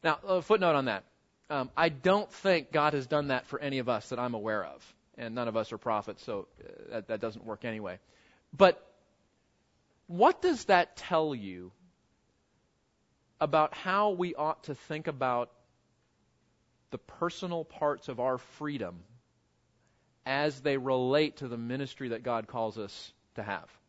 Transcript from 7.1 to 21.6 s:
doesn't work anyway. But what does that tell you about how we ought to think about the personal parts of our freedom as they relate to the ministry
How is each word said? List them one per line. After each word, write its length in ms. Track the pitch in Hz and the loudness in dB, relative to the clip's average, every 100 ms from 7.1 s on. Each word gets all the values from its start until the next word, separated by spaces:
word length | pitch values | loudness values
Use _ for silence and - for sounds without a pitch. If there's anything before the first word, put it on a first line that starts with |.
| 110 | -4
doesn't 240 | 113 107 | -4 -6
work 200 | 110 107 | -12 -8
anyway. 360 | 120 110 101 92 _ _ _ _ _ | -6 -6 -8 -10 _ _ _ _ _
But 320 | 143 190 - - _ _ _ _ _ _ _ _ _ _ _ _ | 6 6 6 -6 _ _ _ _ _ _ _ _ _ _ _ _
what 340 | 175 247 381 | 4 6 6
does 220 | 370 277 | 0 0
that 320 | - 185 175 - | 4 4 4 -4
tell 380 | - 170 156 | 0 2 2
you 360 | 135 101 90 90 _ _ _ _ _ _ _ _ _ _ _ _ _ _ _ _ _ | -2 -8 -10 -14 _ _ _ _ _ _ _ _ _ _ _ _ _ _ _ _ _
about 320 | 151 156 151 | 0 4 2
how 380 | - 190 190 208 | 0 -2 2 2
we 240 | 185 180 | 0 -4
ought 300 | 156 151 156 | -2 -4 -4
to 100 | - | -8
think 320 | 143 - 156 160 | -12 -8 -8 -6
about 440 | 143 131 123 123 _ _ _ _ _ _ _ _ _ _ _ _ _ _ | -2 0 0 -2 _ _ _ _ _ _ _ _ _ _ _ _ _ _
the 80 | 127 | -14
personal 680 | - - 175 - 185 170 | -14 -6 -6 -6 -8 -8
parts 440 | 160 - 147 139 - | -8 -2 -2 -2 -6
of 120 | 123 | -4
our 160 | 123 127 | -2 -2
freedom 680 | - - 151 143 95 87 87 120 _ _ _ _ _ _ _ _ _ _ - | -6 -10 -8 -6 -6 -8 -18 -20 _ _ _ _ _ _ _ _ _ _ -4
as 340 | 135 151 135 | 0 0 0
they 160 | 143 139 | -2 -2
relate 600 | 127 131 127 143 151 - | 0 0 2 4 2 -2
to 100 | 135 | -10
the 80 | |
ministry 520 | 117 | -8